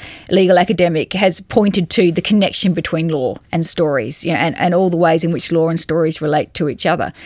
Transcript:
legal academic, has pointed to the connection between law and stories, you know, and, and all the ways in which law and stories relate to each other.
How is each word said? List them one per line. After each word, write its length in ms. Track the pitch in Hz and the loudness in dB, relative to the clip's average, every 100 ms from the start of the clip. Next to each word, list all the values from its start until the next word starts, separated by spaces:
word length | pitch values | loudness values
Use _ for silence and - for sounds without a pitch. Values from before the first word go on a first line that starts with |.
| - - - | -14 -18 -2
legal 260 | 180 185 180 | 2 4 4
academic, 540 | 180 180 175 160 - | 2 2 0 0 -2
has 280 | 190 196 - | 0 0 0
pointed 480 | - 240 202 196 170 | -2 2 2 2 0
to 200 | - 180 | 2 2
the 120 | 170 | 2
connection 500 | - 208 190 - 190 | 0 2 2 0 -2
between 360 | 170 - 160 165 | -2 -2 -2 -2
law 280 | 151 123 - _ | -2 -2 -4 _
and 140 | 160 160 | -4 -2
stories, 580 | - 156 139 110 147 | 0 0 0 -4 -6
you 80 | - | -4
know, 60 | 135 | -2
and, 200 | 160 - | -2 0
and 140 | 175 | 0
all 160 | 180 190 | 2 2
the 80 | 170 | 2
ways 280 | 170 160 | 2 2
in 60 | 170 | 0
which 200 | 160 - | -2 0
law 160 | 170 160 | 0 0
and 100 | 165 | -2
stories 440 | - 160 160 156 | -2 0 0 -2
relate 320 | 151 151 - | -2 -2 -2
to 140 | - 151 | -4 -4
each 160 | - 180 | -2 -2
other. 260 | 165 101 - | -2 -4 -8